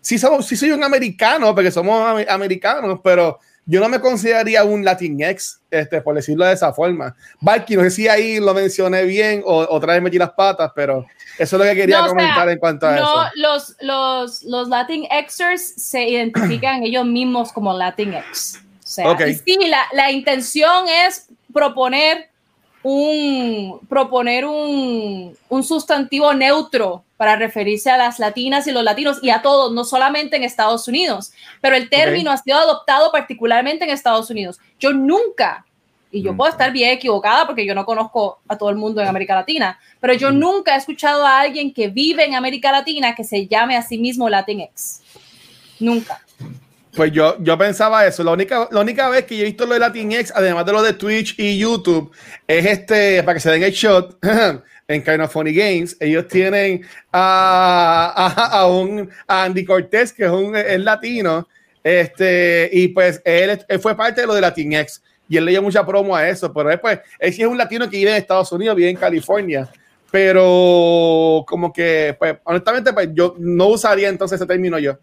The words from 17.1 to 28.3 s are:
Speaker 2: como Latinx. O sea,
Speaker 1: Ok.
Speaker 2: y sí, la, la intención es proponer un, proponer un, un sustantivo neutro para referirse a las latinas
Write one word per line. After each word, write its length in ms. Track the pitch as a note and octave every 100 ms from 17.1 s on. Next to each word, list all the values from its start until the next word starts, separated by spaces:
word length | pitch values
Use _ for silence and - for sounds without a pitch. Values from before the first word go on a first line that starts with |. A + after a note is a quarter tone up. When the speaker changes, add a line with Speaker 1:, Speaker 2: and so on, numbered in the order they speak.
| A#3+ B3+ B3 A3+
Speaker 2:
como 220 | - G3+ F#3
Latinx. 800 | F#3 F3+ G#3 E3 - - - -
O 320 | _ _ -
sea, 220 | - F3+
Speaker 1:
Ok. 100 | E3 D#3
Speaker 2:
y 60 | -
sí, 220 | - F#4+ F4
la, 140 | C#4+ -
la 200 | C#4 C#4
intención 760 | C4+ C4+ C4 A#3+ D4+ D4+ F4+ F4+ E4 F4+
es 220 | - _ _ _
proponer 760 | C#4 C#4+ C4 B3+ C4+ D#4 E4 D#4+ _ _ _ _ _
un, 960 | C4 C#4 D4 D4+ D4 C4+ A#3+ G#3+ G3 F3+ -
proponer 560 | C4+ B3+ B3 A#3+ A#3+ C#4+
un, 920 | D4+ D4+ C#4+ C4 A#3 G#3+ G3 F3+ D#3 _
un 140 | C4
sustantivo 680 | C4 D#4+ - D4 C4+ C#4 D4
neutro 720 | C#4 C4+ D4 D4+ B3+ G3+ F3+ _ _
para 180 | G#3+ G#3+
referirse 540 | A3 A3 G3+ G#3 C4+
a 80 | B3+
las 220 | A#3+ A#3+
latinas 480 | G#3+